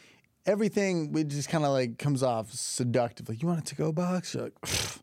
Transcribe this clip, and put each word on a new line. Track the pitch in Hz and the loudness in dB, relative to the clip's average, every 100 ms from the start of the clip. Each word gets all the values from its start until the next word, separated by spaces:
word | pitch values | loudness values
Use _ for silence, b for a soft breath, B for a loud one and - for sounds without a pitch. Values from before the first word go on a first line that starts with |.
| b b b _ - | b b b _ 0
everything, | 202 214 208 196 175 151 151 | 2 2 2 2 2 0 0
it | 151 | 0
just | 143 135 | -2 -2
kinda, | 165 147 | 0 2
like, | 135 127 117 | 4 2 0
comes | 147 135 | 0 2
off | 127 113 107 | 2 2 -2
seductive. | - - - 123 123 117 - - | -6 -6 -2 2 2 2 -2 -8
Like, | 113 | -4
"You | 165 | -2
want | 170 | -2
a | |
to-go | - - 156 | -4 -2 -2
box?" | 160 175 185 170 123 | 0 0 -2 -2 -6
You're | |
like, | 117 - | -6 -8
"Pfft. | - - - - | -6 -4 -4 -8